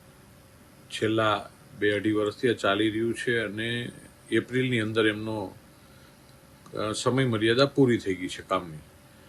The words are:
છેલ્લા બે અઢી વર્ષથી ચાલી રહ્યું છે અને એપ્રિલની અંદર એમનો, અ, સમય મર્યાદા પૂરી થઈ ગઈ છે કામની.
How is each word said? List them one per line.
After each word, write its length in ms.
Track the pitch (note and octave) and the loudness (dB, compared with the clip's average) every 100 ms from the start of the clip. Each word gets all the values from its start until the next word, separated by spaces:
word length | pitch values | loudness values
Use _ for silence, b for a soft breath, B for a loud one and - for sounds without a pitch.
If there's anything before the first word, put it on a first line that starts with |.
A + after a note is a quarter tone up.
| - - - - - - - - - | -20 -20 -20 -20 -20 -20 -20 -20 -14
છેલ્લા 460 | - A2 A2 A2 G2+ - - - - | -4 0 2 2 0 -4 -18 -20 -2
બે 140 | G#2 | 0
અઢી 200 | G#2 G#2+ | 2 0
વર્ષથી 420 | G#2+ G#2 - B2 | 0 -2 0 0
ચાલી 360 | A2 G#2 G2+ A2 | 2 2 2 0
રહ્યું 240 | G#2+ A#2 | 0 -2
છે 240 | A2 - A#2 | -2 -2 -2
અને 300 | G#2 G#2+ A2+ A#2+ A#2+ - - - - | -2 -4 -4 -4 -8 -12 -20 -20 -4
એપ્રિલની 500 | A2+ G#2+ B2+ B2+ A#2+ | -2 0 -2 0 0
અંદર 260 | G#2+ A2 A2 | 0 2 2
એમનો, 320 | G#2 A2 A2 F#2+ - - - b b b b - - - - - | 0 -4 -6 -6 -12 -20 -20 b b b b -20 -20 -20 -20 -12
અ, 180 | G#2+ G#2 | -6 -6
સમય 320 | G#2 B2+ B2+ | -2 0 2
મર્યાદા 420 | C3 A2 A2+ A#2+ C#3 | 2 2 4 4 4
પૂરી 320 | - B2+ A2 | 4 4 4
થઈ 160 | G2 | 0
ગઈ 140 | F#2 F2+ | -4 -6
છે 140 | - | -8
કામની. 400 | - F#2 F2 D#2 - - - b | -4 -4 -4 -12 -18 -20 -20 b